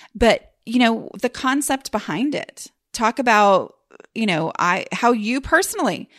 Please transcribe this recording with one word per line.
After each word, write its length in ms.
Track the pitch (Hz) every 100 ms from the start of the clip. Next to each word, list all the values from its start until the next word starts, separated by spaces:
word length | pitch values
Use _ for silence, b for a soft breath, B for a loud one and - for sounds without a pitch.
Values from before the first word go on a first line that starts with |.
| B 202
but 360 | 233 - - _ -
you 140 | 240
know, 300 | 233 226 - -
the 100 | 247
concept 600 | - 262 277 285 269 -
behind 440 | 214 - 165 277 262
it. 320 | - - - _ _
Talk 260 | - 226 233
about, 560 | 247 214 202 190 110 _ _ - -
you 120 | - 220
know, 260 | 165 165 -
I, 260 | 175 185 -
how 200 | 190 233
you 300 | 240 208 262
personally 680 | 269 320 392 427 277 175 -